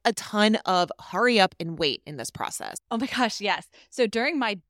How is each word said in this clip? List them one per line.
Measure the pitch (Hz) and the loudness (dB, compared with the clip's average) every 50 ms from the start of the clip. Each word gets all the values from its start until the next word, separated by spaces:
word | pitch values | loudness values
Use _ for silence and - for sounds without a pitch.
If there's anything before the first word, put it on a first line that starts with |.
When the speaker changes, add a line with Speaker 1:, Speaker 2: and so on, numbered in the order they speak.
| - | -2
Speaker 1:
a | 240 214 | -2 -2
ton | - - - - 208 208 220 214 - - | -2 -4 -4 2 4 4 4 4 2 2
of | - 185 180 175 - - - - - | 2 2 2 2 0 -2 -8 -14 -6
hurry | - 185 233 247 240 208 | -2 2 4 4 6 6
up | 185 185 - - | 4 4 2 -2
and | 170 165 165 151 | -8 -8 -4 -2
wait | 165 143 107 - _ | -2 -2 -2 -4 _
in | - 151 | -12 -12
this | 131 113 - | -10 -10 -10
process. | - - - - - - - - - - - _ | -8 -8 -8 -8 -8 -8 -10 -10 -12 -14 -10 _
Speaker 2:
Oh | 233 226 | -4 -4
my | 262 | -4
gosh, | 262 - 240 254 220 - - | -4 -2 0 0 0 -2 -2
yes. | 202 202 175 - - - _ - - _ | -2 -2 -2 -2 -4 -10 _ -20 -20 _
So | - - 247 | -2 0 0
during | 214 208 226 240 294 349 285 | 0 2 0 0 0 0 0
my | 247 220 196 180 - _ | 0 -2 -2 -4 -8 _